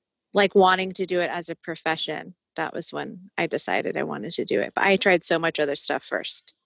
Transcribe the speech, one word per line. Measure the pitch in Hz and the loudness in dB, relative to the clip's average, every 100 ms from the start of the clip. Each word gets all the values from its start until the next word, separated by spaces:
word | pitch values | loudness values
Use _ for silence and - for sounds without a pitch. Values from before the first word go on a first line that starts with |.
| _ _ _ | _ _ _
like, | 196 196 | 2 4
wanting | 202 185 185 185 | 6 6 6 0
to | 185 180 | -4 -2
do | 180 | 0
it | 165 | 0
as | 165 170 | -4 -6
a | 165 | -10
profession. | - 160 - 160 - 156 170 180 _ - | -8 -4 -2 -2 -2 -6 -10 -18 _ -6
That | 160 | -6
was | - 160 | -6 -8
when | 147 147 180 190 - | -8 -8 -10 -12 -4
I | 170 | -2
decided | - - 95 - - | -2 0 -2 0 -2
I | |
wanted | 156 147 123 | -4 -6 -6
to | 180 | -4
do | - - | 0 0
it. | - - | 0 0
But | |
I | 196 190 | 2 4
tried | 196 180 | 4 4
so | - 165 | 2 0
much | 165 - | 0 0
other | 147 147 | -2 -2
stuff | - 135 | -2 -4
first. | - - - - - - | -4 -6 -4 -8 -10 -20